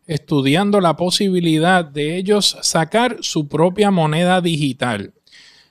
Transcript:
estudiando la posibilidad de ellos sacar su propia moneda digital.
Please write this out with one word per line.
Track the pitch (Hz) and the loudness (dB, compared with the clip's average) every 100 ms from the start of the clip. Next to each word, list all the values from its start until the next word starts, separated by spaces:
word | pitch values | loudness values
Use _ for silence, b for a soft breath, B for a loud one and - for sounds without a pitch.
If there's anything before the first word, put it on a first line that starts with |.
| - | -8
estudiando | 151 - 147 135 160 202 202 | -8 -2 -2 2 2 2 2
la | 170 147 | 2 0
posibilidad | 175 - 196 180 170 156 170 185 156 | -2 -2 0 0 0 2 2 2 0
de | 143 151 180 | -6 -6 -4
ellos | 190 208 - - | 0 0 0 -2
sacar | - 170 156 214 247 240 | -2 0 0 0 0 -2
su | - 165 147 | -6 -6 -4
propia | 151 175 185 202 | 0 0 2 2
moneda | 185 156 156 180 185 | 2 2 0 2 2
digital. | 175 156 143 127 123 104 95 _ _ b b b b | 0 0 -2 -2 -4 -4 -8 _ _ b b b b